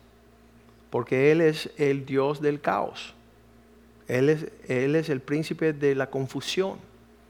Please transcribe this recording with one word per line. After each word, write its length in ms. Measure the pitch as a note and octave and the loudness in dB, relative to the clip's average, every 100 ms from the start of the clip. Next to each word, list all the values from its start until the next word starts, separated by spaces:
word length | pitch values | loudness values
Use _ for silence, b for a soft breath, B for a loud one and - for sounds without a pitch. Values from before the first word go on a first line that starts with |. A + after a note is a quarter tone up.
| - - - - - - - - - | -20 -20 -20 -20 -20 -20 -20 -20 -8
porque 420 | A#2+ A#2+ C3 C#3+ | -6 0 4 4
él 100 | E3 | 6
es 280 | D#3 D#3 - - | 4 2 -6 -2
el 280 | C#3+ C#3 | 0 0
dios 360 | C3+ C3+ C#3 D3+ | -2 0 0 0
del 200 | D3 D3 | -2 -2
caos. 540 | - - - - - - - - - - - - - - - | 0 -2 -2 -8 -16 -18 -20 -20 -20 -20 -20 -20 -20 -18 -4
Él 200 | B2 C#3 | 2 4
es, 160 | D#3 D#3 - - | 2 -2 -12 -4
él 300 | B2 C3+ D#3+ | 0 2 0
es 140 | D#3 | 0
el 100 | C3 | -4
príncipe 520 | - D3 D#3+ E3 D#3+ | -2 -4 -2 -2 -2
de 220 | D3 C#3+ | 2 0
la 140 | C3+ C3 | 0 -2
confusión. 680 | C3+ C3 C#3 - F3+ F#3+ - - - - - - | -4 -6 -6 -6 -2 -4 -6 -16 -20 -20 -20 -20